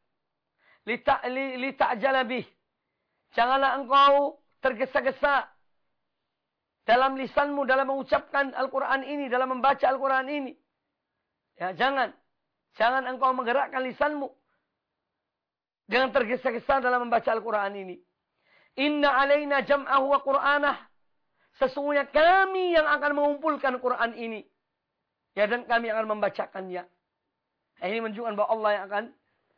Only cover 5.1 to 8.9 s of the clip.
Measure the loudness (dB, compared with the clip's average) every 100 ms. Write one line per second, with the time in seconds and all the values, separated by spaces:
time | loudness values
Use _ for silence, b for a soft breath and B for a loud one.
5.1 | -2 0 0 -2 _ _ _ _ _ _
6.1 | _ _ _ _ _ _ _ 2 4 4
7.1 | 0 -4 -2 0 -2 0 0 0 -4 -2
8.1 | -2 -2 -4 -4 -4 -4 -4 -2